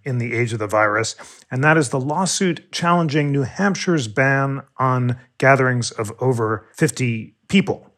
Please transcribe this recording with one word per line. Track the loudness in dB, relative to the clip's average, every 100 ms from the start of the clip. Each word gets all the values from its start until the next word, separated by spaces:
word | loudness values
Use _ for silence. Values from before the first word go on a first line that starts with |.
in | -6 -4
the | -2
age | -2 -2
of | -4
the | 0
virus, | 2 2 2 -2 -6 -16 -20 -10
and | 0
that | 2 2
is | 2
the | -2
lawsuit | -2 -2 -2 0 -2 -2 -8
challenging | -4 0 2 2 0 0
New | 0
Hampshire's | -2 -2 -2 0 0 0 0
ban | 0 2 2 0 -4 -8 -4
on | 0 0 0 -4 -10 2
gatherings | 4 6 4 0 -2
of | -6 -8 -4
over | -2 0 -2 -4 -8
fifty | -2 -2 0 -4 -4 -8 _ 0
people. | 0 2 -4 -10